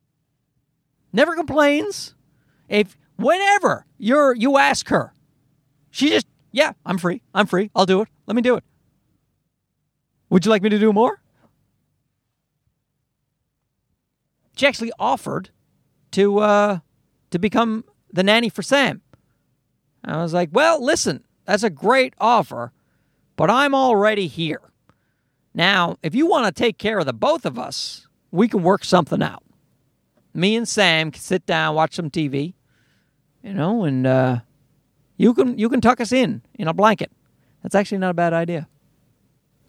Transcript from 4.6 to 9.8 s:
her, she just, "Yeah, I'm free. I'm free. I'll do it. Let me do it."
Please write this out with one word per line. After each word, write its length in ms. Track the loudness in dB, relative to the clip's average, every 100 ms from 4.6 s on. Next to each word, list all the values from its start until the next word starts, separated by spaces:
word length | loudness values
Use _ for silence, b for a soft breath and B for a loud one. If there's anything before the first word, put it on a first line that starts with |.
| 2 0 0
her, 240 | -2 -2 _ _ _ _ _ _ _ _
she 180 | -2 0
just, 180 | 0 -2 _ _
"Yeah, 200 | -2 -2 -2 -6
I'm 100 | -4
free. 260 | -2 -4 _
I'm 120 | -4 0
free. 260 | 0 -2
I'll 120 | 0 2
do 140 | 2
it. 60 | -2 _ -6
Let 80 | -2
me 60 |
do 120 | 0
it." 80 | -2 -4 _ _ _ _ _ _ _ _ _ _ _